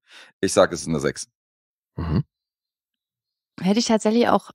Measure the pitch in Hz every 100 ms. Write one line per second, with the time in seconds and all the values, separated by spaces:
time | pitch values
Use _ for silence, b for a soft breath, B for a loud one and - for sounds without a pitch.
0 | B B B B 95 101 90 85 82 78
1 | 69 - - _ _ _ _ _ _ -
2 | 82 80 - _ _ _ _ _ _ _
3 | _ _ _ _ _ - 175 208 233 220
4 | 214 226 220 196 -